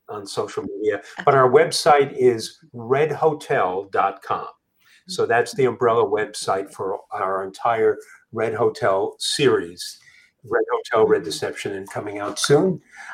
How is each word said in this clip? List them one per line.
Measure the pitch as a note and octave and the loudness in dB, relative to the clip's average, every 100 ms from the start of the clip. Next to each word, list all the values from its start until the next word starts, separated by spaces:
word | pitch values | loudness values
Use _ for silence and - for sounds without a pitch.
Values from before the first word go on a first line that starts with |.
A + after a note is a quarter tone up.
| - | -14
on | G#2+ G2 | -12 -8
social | - G#2+ - | -6 -6 -6
media. | G2 G2+ G#2+ G2+ - - - | -8 -4 -2 -2 -6 -2 2
But | |
our | C3+ B2+ | 4 6
website | C#3 E3 - D#3+ D3 C#3 C3 | 6 4 2 4 4 4 2
is | B2+ A2+ G#2+ - - | 2 2 -2 -14 -20
red | B2 A#2 C3+ D#3 | -14 -2 0 2
hotel | C#3+ D#3+ D3 - C3+ F#2 F#2 G2 | 2 0 0 -2 0 0 -2 -4
dot | G#2 G2 - | 0 0 -2
com. | - F#2 - - _ _ _ _ - | -6 -6 -6 -16 _ _ _ _ -10
So | - G#2+ | -2 2
that's | A#2 A#2+ - | 2 2 0
the | B2+ | 0
umbrella | A2 A#2+ A#2 G#2 | 2 2 4 2
website | G#2+ G#2 - - G2 G2 | 0 -2 -6 -4 -4 -4
for | - G2 G2+ - | -8 -8 -8 -8
our | G#2 F#2+ F#2+ | -6 -4 -4
entire | G2 G2 A#2+ A2+ A2 G#2 - - _ | -6 -4 -2 2 2 0 -6 -20 _
Red | A2+ A2+ | -4 -4
Hotel | G#2+ A2 - G#2+ F#2+ A2 - | 0 -2 0 0 0 -2 -4
series. | - - C3+ G#2+ E2+ F2 - - _ - _ _ | -4 0 2 2 0 -10 -16 -16 _ -20 _ _
Red | G#2+ A2+ A2 | -4 -2 -2
Hotel, | A#2+ - A#2 G#2+ | -4 -2 2 4
Red | - | 4
Deception, | E2 D#2 G2 - - | 0 -6 -6 -6 -8
and | G2 G2 | -8 -10
coming | - G#2 G#2 | -10 -8 -8
out | G#2 - | -8 -4
soon, | - D3 F#3+ E3 - - - | 2 4 4 -2 -8 -20 -16